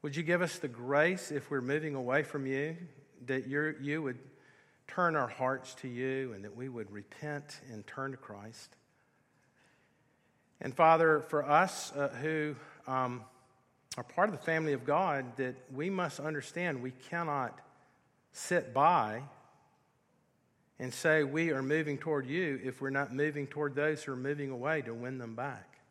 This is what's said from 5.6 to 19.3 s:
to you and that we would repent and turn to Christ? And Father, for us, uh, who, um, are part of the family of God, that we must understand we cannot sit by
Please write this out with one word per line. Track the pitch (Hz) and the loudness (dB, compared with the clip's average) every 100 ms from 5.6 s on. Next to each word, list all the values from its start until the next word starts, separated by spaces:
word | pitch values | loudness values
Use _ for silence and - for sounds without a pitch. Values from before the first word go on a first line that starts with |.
| - - | -6 -12
to | 131 | -8
you | 120 131 135 131 | -4 -2 -2 -4
and | 101 | -6
that | 104 107 | -12 -10
we | 135 | -8
would | 120 101 | -8 -8
repent | 104 98 - 151 147 143 - 135 | -10 -14 -10 -6 -6 -8 -16 -12
and | 113 101 | -12 -10
turn | - 135 | -8 -8
to | 131 | -8
Christ? | - 101 107 117 - _ _ _ _ _ _ _ _ _ _ _ _ _ _ _ _ _ _ _ | -12 -14 -14 -16 -20 _ _ _ _ _ _ _ _ _ _ _ _ _ _ _ _ _ _ _
And | 135 127 | -8 6
Father, | 160 160 165 151 | 8 10 8 6
for | - 151 139 | 2 0 6
us, | 147 185 - - 143 | 6 6 0 -8 -2
uh, | 139 120 | -2 -2
who, | 151 156 151 131 - - - | -2 0 -2 -6 -14 -16 -4
um, | 131 127 123 107 - _ _ _ _ _ - | 0 0 -2 -10 -20 _ _ _ _ _ -12
are | |
part | - - 208 | -6 2 2
of | 170 | 2
the | |
family | - 160 156 | 0 2 2
of | 135 123 | 0 2
God, | 151 185 143 127 120 | 4 4 0 -4 -4
that | 127 127 - | -4 -4 -12
we | 135 170 | -6 -2
must | 190 170 - | 0 -2 -2
understand | 147 151 - 170 180 135 | -4 -4 -6 -4 -2 -2
we | 127 131 - | -6 -8 -6
cannot | 170 165 143 120 - - _ _ _ _ _ _ | -4 0 0 -2 -6 -20 _ _ _ _ _ _
sit | - - 175 - 120 | -12 2 2 2 6
by | 156 175 107 110 139 | 8 8 4 -2 -8